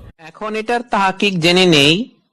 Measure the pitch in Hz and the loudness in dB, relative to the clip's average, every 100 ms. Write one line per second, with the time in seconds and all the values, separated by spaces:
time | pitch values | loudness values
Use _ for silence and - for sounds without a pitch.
0 | - - 160 - 214 214 220 240 240 214 | -20 -20 -20 -12 -8 -8 -4 -6 -4 -2
1 | 196 190 208 185 165 180 185 151 143 175 | -2 0 -2 0 2 2 4 4 2 0
2 | 254 _ _ | -4 _ _